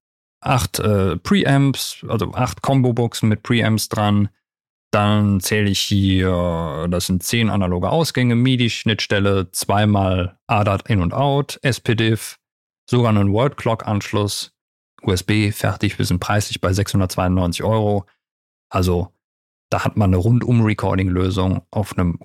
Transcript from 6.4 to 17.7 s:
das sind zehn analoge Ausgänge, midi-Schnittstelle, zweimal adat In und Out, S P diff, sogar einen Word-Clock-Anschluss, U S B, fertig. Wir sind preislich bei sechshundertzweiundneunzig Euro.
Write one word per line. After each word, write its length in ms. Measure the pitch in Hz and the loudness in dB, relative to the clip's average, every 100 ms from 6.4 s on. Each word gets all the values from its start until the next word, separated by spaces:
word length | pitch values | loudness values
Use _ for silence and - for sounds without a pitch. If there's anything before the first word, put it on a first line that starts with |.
| 87 82 82 73 85 | 0 -2 -4 -4 -2
das 180 | 87 - | -2 -2
sind 160 | 92 | -2
zehn 260 | - 117 110 | -2 0 0
analoge 400 | 101 90 87 95 | 0 -2 -2 -2
Ausgänge, 460 | 156 156 - 123 117 | 0 -2 0 0 2
midi-Schnittstelle, 1160 | 127 127 117 - 117 104 - 104 98 98 92 | 2 2 0 -2 -2 -2 -2 0 2 0 -2
zweimal 840 | - - 101 104 101 95 92 90 - - | -6 -2 2 2 2 2 0 -2 -8 -4
adat 400 | 107 104 98 - | 0 2 0 0
In 120 | 104 | 0
und 120 | 85 | 0
Out, 460 | - 139 139 143 - | 0 0 0 -4 -4
S 160 | 139 110 | -4 -2
P 160 | - 110 | -2 0
diff, 440 | 113 110 - - _ _ _ _ - | 2 0 -4 -16 _ _ _ _ -2
sogar 200 | 123 117 | 2 4
einen 220 | 107 101 | 2 2
Word-Clock-Anschluss, 1200 | 104 139 - 123 113 - 104 - 107 104 - - _ _ _ _ _ | 2 0 -2 -4 -2 -2 -4 -2 -2 -2 -4 -10 _ _ _ _ _
U 100 | - | -2
S 120 | 92 | -2
B, 280 | - 107 104 | 0 0 0
fertig. 460 | - 107 101 104 - | -2 -4 -2 -4 -2
Wir 80 | 104 | -2
sind 140 | 90 | -2
preislich 400 | - 104 - - | 0 -2 -2 -4
bei 140 | 90 | -2
sechshundertzweiundneunzig 920 | 95 101 101 92 - 90 92 87 - | -2 0 0 -2 -2 0 0 0 -2
Euro. 420 | 104 | -2